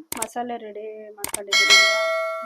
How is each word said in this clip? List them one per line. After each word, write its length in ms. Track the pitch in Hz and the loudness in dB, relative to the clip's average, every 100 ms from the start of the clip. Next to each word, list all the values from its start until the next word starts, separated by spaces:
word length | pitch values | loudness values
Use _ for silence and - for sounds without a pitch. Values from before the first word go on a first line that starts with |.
| 311 339 | -8 -4
ಮಸಾಲೆ 380 | 320 247 240 233 220 | -2 -2 -6 -8 -10
ರೆಡಿ 220 | 208 214 214 214 208 | -12 -12 -12 -16 -12
ಮಾಡ್ಕೊಂಡಿದ್ದೀನಿ 580 | 202 214 202 196 - - - - - - - - | -10 -8 -2 2 6 6 6 2 0 -2 -4 -6